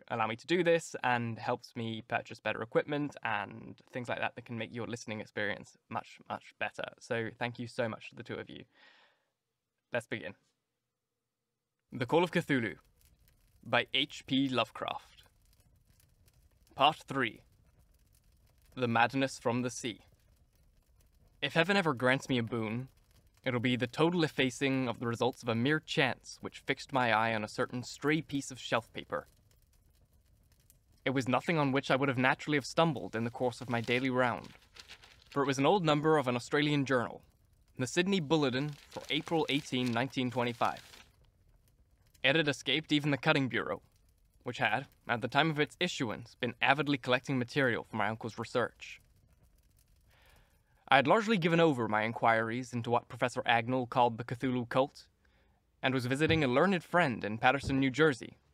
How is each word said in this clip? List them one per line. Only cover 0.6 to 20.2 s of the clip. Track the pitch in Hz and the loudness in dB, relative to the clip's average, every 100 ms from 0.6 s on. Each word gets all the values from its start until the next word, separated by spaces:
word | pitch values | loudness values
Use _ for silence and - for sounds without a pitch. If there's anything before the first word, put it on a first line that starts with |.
this | 170 165 - - | 4 2 0 -4
and | 123 120 117 110 | 0 0 -2 -4
helps | 127 120 - | -4 -4 -6
me | - 113 113 - | -8 -8 -8 -4
purchase | 117 - 110 | -6 -4 -8
better | 107 107 | -6 -4
equipment | 110 165 143 147 147 - | -2 -2 0 -4 -4 -6
and | 117 104 101 113 - - _ | -4 -4 -6 -12 -16 -18 _
things | 131 123 | -10 -6
like | - | -4
that | 113 - | -4 -8
that | |
can | 117 113 | -10 -10
make | 113 | -8
your | 120 104 | -8 -8
listening | 117 - 107 | -10 -8 -10
experience | - - 101 98 - _ _ | -8 -6 -4 -6 -12 _ _
much, | 113 - - - | -10 -10 -20 -12
much | 107 - _ | -12 -12 _
better. | 107 - - - | -8 -6 -10 -12
So | - 117 113 117 | -6 -4 -4 -6
thank | 120 120 | -8 -6
you | 120 | -10
so | - 117 | -4 -4
much | 104 - | -6 -14
to | |
the | - | -16
two | 117 101 | -12 -12
of | - | -12
you. | - - _ - _ _ _ _ _ _ _ _ _ _ | -16 -20 _ -20 _ _ _ _ _ _ _ _ _ _
Let's | 123 - | -8 -6
begin. | 113 85 - _ _ _ _ _ _ _ _ _ _ _ _ _ _ _ | -10 -10 -16 _ _ _ _ _ _ _ _ _ _ _ _ _ _ _
The | 123 123 | -8 0
Call | 156 | 2
of | 175 | 2
Cthulhu | 180 - 135 110 73 _ _ _ _ _ _ _ _ 120 | -2 0 -2 -2 -8 _ _ _ _ _ _ _ _ 0
by | 120 - | 0 0
H | 131 147 - - | -2 -4 -6 -2
P | 135 139 | 0 2
Lovecraft. | 123 110 - - - - - - _ _ _ _ _ _ _ _ _ _ _ _ _ _ - | 0 -2 -4 -8 -8 -12 -20 -20 _ _ _ _ _ _ _ _ _ _ _ _ _ _ 4
Part | 139 156 - | 4 4 -6
three. | 135 117 - _ _ _ _ _ _ _ _ _ _ _ _ - 127 | -4 -2 -6 _ _ _ _ _ _ _ _ _ _ _ _ -16 -4
The | 123 | 0
Madness | 117 117 135 135 - | 4 4 2 -2 -2
from | 123 120 | -2 -2
the | 123 | -4
Sea. | - 127 - - _ | -6 -10 -10 -18 _